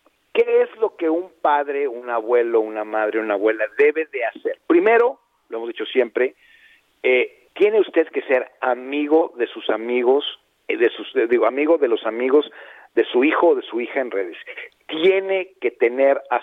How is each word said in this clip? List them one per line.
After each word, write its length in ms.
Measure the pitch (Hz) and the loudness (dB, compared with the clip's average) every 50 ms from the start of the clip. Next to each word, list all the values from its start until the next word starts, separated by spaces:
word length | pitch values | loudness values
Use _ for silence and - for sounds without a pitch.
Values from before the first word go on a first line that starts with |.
| _ _ _ _ _ _ - | _ _ _ _ _ _ -2
¿Qué 280 | 220 233 240 240 240 | -2 0 2 2 2
es 120 | 240 - - | 2 0 -2
lo 180 | 220 220 202 - | -4 -4 -4 -2
que 140 | - 170 160 | -4 -2 -2
un 200 | 160 175 185 185 _ _ | -2 -2 -4 -8 _ _
padre, 480 | - 156 147 147 143 147 139 143 143 131 | -2 0 0 0 0 -2 -4 -4 -4 -4
un 200 | 117 120 123 123 | -6 -8 -8 -6
abuelo, 520 | 117 113 110 117 123 120 120 117 117 110 | -4 -4 0 2 2 2 2 2 2 0
una 240 | 110 110 110 107 107 | 0 0 -4 -8 -6
madre, 340 | 107 110 107 107 107 104 110 | -4 -4 -2 -2 -2 -2 -2
una 140 | 110 107 101 | -2 -2 -2
abuela 320 | 95 104 110 110 110 107 107 - | 0 0 0 0 0 -4 -4 0
debe 280 | - 143 151 147 160 160 | 2 2 2 2 0 -4
de 180 | - - 123 117 | -6 -6 -6 -6
hacer? 360 | 110 - - - - - - _ | -6 -6 -8 -8 -8 -8 -6 _
Primero, 540 | - 165 175 190 220 233 226 240 277 - - _ _ _ _ _ - | 2 2 4 4 4 4 4 4 2 -2 -6 _ _ _ _ _ -12
lo 80 | 113 | -12
hemos 100 | 113 117 | -10 -10
dicho 180 | 117 113 - 110 | -10 -8 -8 -10
siempre, 500 | - - 127 120 107 - 117 127 127 - _ _ _ _ _ _ _ _ _ _ _ _ _ - | -4 0 0 0 0 0 -2 -2 -2 -4 _ _ _ _ _ _ _ _ _ _ _ _ _ 0
eh, 440 | 127 127 127 - - - _ _ _ - | 2 2 2 0 -2 -6 _ _ _ -2
tiene 280 | - 196 208 220 214 | 0 2 2 4 2
usted 260 | 180 - - 165 160 | 0 2 0 0 0
que 140 | - - 139 | 0 -2 -6
ser 280 | - - 135 127 - - _ _ | -2 0 0 0 -2 -4 _ _
amigo 720 | - 127 123 127 127 135 143 147 147 147 156 160 165 - - | -4 -2 -2 -4 -4 -6 -4 -4 0 2 2 2 2 0 -2
de 120 | 120 117 | -4 -6
sus 220 | - - 113 - - | -6 -6 -6 -6 -4
amigos, 540 | 107 110 113 120 123 123 120 123 135 147 - - - - _ _ _ _ _ - | -4 -4 -4 -2 -2 0 2 2 2 2 0 -4 -8 -12 _ _ _ _ _ -6
eh, 80 | - | -2
de 120 | 110 117 110 | 0 0 0
sus, 220 | - - 104 - | 0 -4 -10 -6
de, 160 | - 127 113 | -2 -2 0
digo, 200 | 117 123 113 110 | 2 2 2 2
amigo 300 | 113 127 139 151 151 170 | 2 0 0 2 2 2
de 120 | 151 143 120 | 4 4 2
los 160 | 113 104 - | 0 0 -2
amigos 440 | 110 110 120 127 131 135 151 143 - - - - - - - - _ _ | -4 -4 -4 0 2 2 2 2 0 -6 -20 -20 -20 -20 -20 -20 _ _
de 80 | 185 180 - | -2 0 2
su 140 | - 120 135 | 2 2 2
hijo 240 | 156 151 - 175 170 | 2 2 2 4 2
o 60 | 143 | 2
de 60 | 123 - | 2 -2
su 180 | - 110 120 | -6 -8 -8
hija 180 | 123 - - 139 | -8 -6 -6 -6
en 100 | 131 117 | -6 -4
redes. 280 | 98 98 95 85 80 - - - - - - - _ _ _ | -6 -6 -6 -8 -10 -16 -18 -18 -18 -18 -18 -18 _ _ _
Tiene 640 | - 156 156 165 190 190 196 196 190 196 190 185 185 _ _ | -12 -6 0 2 2 2 2 0 -2 -4 -4 -6 -8 _ _
que 120 | - 117 | -6 -6
tener 500 | - - 120 117 123 135 135 139 139 135 - - | -2 0 0 0 2 2 2 2 2 0 -2 -4
a 120 | 123 120 | -4 -4